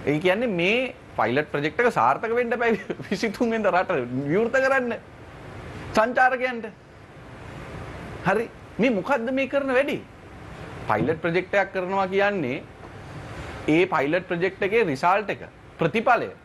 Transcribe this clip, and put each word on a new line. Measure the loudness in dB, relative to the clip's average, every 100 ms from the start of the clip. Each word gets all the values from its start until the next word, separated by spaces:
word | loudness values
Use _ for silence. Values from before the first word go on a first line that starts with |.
ඒ | 0 2
කියන්නේ | 2 2 2
මේ | 2 2 2 -2 -8 -10
පයිලට් | -2 2 2 0
ප්‍රොජෙක්ට් | -2 -2 2
එක | 2
සාර්ථක | 4 4 2 0
වෙන්න | 0 0 0
බෑ | 2 0 -2
<laughs> | -10 -6
විසිතුන් | -2 -2 0 0
වෙනිදා | 2 2
රට | 2 2 0 0 -4
විවෘත | 0 0 2 2
කරන්න | 4 2 0 -6 -10 -20 -18 -16 -16 -14 -14 -12 0
සංචාරකයන්ට. | 2 2 4 4 4 -2 -4 -10 -14 -20 -20 -20 -20 -18 -16 -16 -14 -14 -12 -12 -12 -12 -4
හරි. | 0 0 -2 -10 -16 0
මේ | 2
මොකද්ද | 2 0 0 0
මේ | -2 0
කරන | 0 2
වැඩේ? | 0 2 -2 -8 -18 -18 -18 -16 -14 -14 -12 -2
පයිලට් | 0 2 0
ප්‍රොජෙක්ට් | 0 0 2
එකක් | 0 2
කරනවා | -2 -2 0 2
කියන්නේ | 2 2 2 -2 -4 -8 -18 -18 -16 -14 -14 -12 -12 -12 -6 2
ඒ | 4 4
පයිලට් | 2 2 0 0
ප්‍රොජෙක්ට් | 0 0 0
එකේ | 0 2
රිසල්ට් | 2 2 2 2 0
එක | -8 -10 -18 -20
ප්‍රතිඵලය | -2 0 2 4 4 2 -8